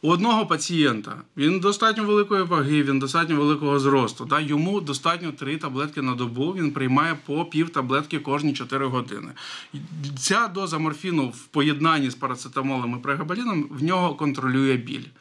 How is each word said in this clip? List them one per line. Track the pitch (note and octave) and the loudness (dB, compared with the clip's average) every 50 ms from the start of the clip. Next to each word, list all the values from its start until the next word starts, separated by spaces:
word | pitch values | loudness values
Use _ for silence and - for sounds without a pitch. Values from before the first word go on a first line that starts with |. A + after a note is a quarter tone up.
| - | 4
У | D#3 | 4
одного | E3+ F3 G3+ A#3+ A3+ A3 G#3 | 4 4 4 4 4 4 4
пацієнта, | D#3+ E3+ D#3 - - F3 E3 D3+ C#3 A#2 A2 G2+ - - - - _ _ | 2 0 -2 -2 -2 2 4 4 4 2 0 -4 -10 -12 -14 -14 _ _
він | - C#3 D#3 F#3 F#3 | 0 2 2 2 4
достатньо | F3 G3+ G#3 G#3 A3+ A3 G#3+ A3 G#3+ | 2 2 2 4 2 2 2 2 2
великої | G#3 G#3 G#3 G#3 G3+ G#3 F#3+ F#3 | 2 4 4 4 4 2 2 2
ваги, | E3+ F3 D#3 C#3 C#3 D3+ D3+ C#3+ | 2 2 2 2 4 4 2 4
він | C#3 C#3 C3+ | 4 2 2
достатньо | C3+ C3+ C3+ E3 E3+ D#3+ D#3+ | 0 2 0 0 2 2 2
великого | C#3+ D3 D3 D3+ D3+ D3+ C#3+ C#3 C#3+ | 2 4 2 2 2 2 2 2 4
зросту, | C3+ C#3 C#3 C3+ B2 G#2+ - - A#2 | 4 4 4 4 4 2 -2 -8 -4
да? | G#2 C#3 D3 | 0 0 0
Йому | D3+ C#3+ D3 D3 D#3+ F3+ G3+ G3+ | 0 0 0 0 2 0 0 -2
достатньо | E3+ C#3+ C#3 C3 - E3 E3+ F3 F3 D#3+ C#3 | -2 -4 -6 -2 0 -2 -2 0 -4 -8 -8
три | - C#3 C3+ D3+ | -8 -6 -6 -6
таблетки | D#3 E3 D3+ B2+ C3 C#3+ D3 D3 D3+ C#3 | -6 -6 -6 -4 -4 -4 -4 -4 -4 -2
на | C3 B2+ | -2 -2
добу, | B2 B2 A#2 A#2 B2 C#3 E3 F#3+ | -2 -4 -4 -2 -2 -2 -2 0
він | F#3+ E3 D3 - | 0 -2 -2 0
приймає | - C3+ B2+ B2+ C#3+ D3+ E3 D#3+ D3 - | 0 0 2 4 4 2 2 -2 -4 -6
по | - C#3+ D#3 E3+ | -6 -4 -4 -4
пів | E3 - D3+ E3 E3 | -2 0 0 0 0
таблетки | - D3 C3 A#2+ C3 C#3+ D3+ - - D3+ | 0 -4 -2 0 0 0 0 -2 -6 -6
кожні | D3 C#3+ C#3 D3 D3 D#3 C#3 | -2 -2 -2 0 2 0 0
чотири | C3+ B2+ B2 C3+ C3+ C#3 | 0 -4 -4 -2 -2 -2
години. | C3 B2+ B2 E2+ - G2+ G#2 - - - - - - - - - - - C#3+ D3 D#3+ E3+ D#3 C#3+ C#3+ C#3+ C3 | 0 -2 -2 -4 -4 -10 -12 -12 -14 -16 -16 -14 -14 -14 -14 -16 -14 -14 -14 -12 -12 -10 -8 -8 -8 -6 -4
Ця | - - G3 A3 A#3 A3 | 0 2 2 2 2 0
доза | F3 G3 G3 F3 D#3+ D#3 | -2 -6 -4 -4 -2 -2
морфіну | D#3+ D#3 D3+ D3+ - F#3 F3 D#3 C3+ B2 | -2 -2 -4 -4 -6 -2 0 0 0 -2
в | A#2 - - | -4 -10 -20
поєднанні | - - D3+ C#3+ D3+ D3 C#3+ D3+ E3 D#3+ D3+ C#3 B2+ | -4 0 2 2 2 2 2 2 2 2 2 2 -2
з | A#2+ | -2
парацетамолом | - C#3 B2+ B2+ B2 - - - C#3 C3 C3+ C3+ B2+ B2 A#2 B2 B2 | -4 -4 -4 -4 -6 -8 -8 -6 -4 -2 -2 -2 -2 -2 -4 -4 -4
і | B2 | -2
прегабаліном | C#3 C#3 C#3+ D#3+ D#3 F3+ G#3 B3 A#3+ G3+ D#3 C#3+ - | -4 -2 -2 -2 -4 -4 -4 -2 -2 0 -2 -2 -4
в | - B2+ D3 | -4 -2 0
нього | E3 F#3 F#3 F3+ E3+ C#3 | 2 2 2 2 0 0
контролює | C3+ D#3 C#3+ C3 C3+ C3 C3 B2+ C3+ C3+ C3+ C3 | 0 -2 -2 0 0 0 2 2 4 4 4 2
біль. | B2+ A#2 - D3+ - - - - _ | 0 0 -4 -8 -10 -10 -14 -18 _